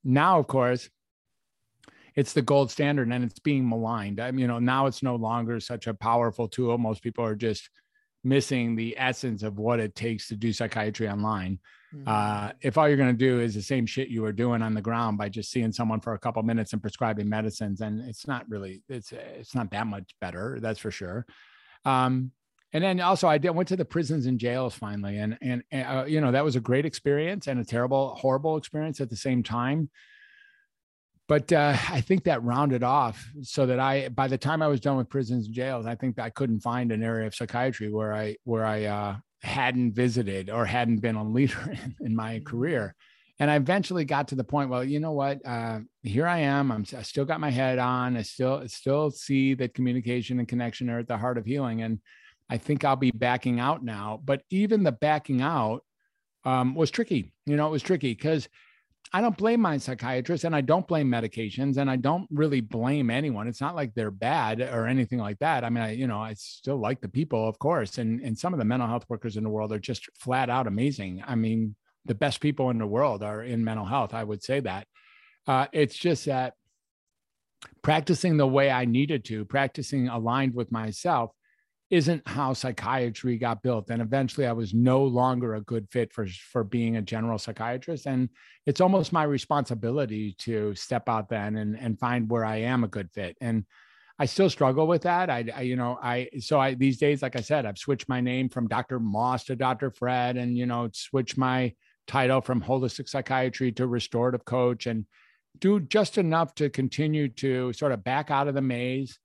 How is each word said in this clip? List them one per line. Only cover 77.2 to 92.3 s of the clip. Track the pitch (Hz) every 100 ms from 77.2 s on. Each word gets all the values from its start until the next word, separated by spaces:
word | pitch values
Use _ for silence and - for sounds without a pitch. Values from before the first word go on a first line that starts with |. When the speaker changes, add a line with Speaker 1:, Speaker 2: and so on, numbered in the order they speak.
| _ _ _ _ - _
Speaker 1:
practicing | - 156 160 165 180 151
the | 139
way | 135 139
I | 127
needed | 123 120 143 139 -
to, | 110 104
practicing | 135 139 - 131 139 127
aligned | 117 113 127 135
with | 120 113
myself, | 117 110 101 175 147 117 _ _ _ _ _ _
isn't | 180 147 165 -
how | 101 135
psychiatry | 131 131 110 107 131 120 104 127 117
got | 120 110
built. | 127 113 101
And | 117
eventually | 113 135 131 - 127
I |
was | 117 107
no | 110 127 131
longer | 135 123 127 127 123 110
a |
good | 104 117 101
fit | 123 110
for, | - 98 90 -
for | 123
being | 104 120 117 113
a |
general | 101 113 113 110
psychiatrist. | - 107 113 127 127 156 -
And | 131 127 _ - _ -
it's | 139
almost | 185 190 156
my | 170
responsibility | 151 139 - 147 131 117 113 139 131 107 107 95
to | - 113 107 101
step | - 120 -
out | 113 98
then | 110 104 107
and, | 107 110
and | 123 107
find | 123 123
where | 113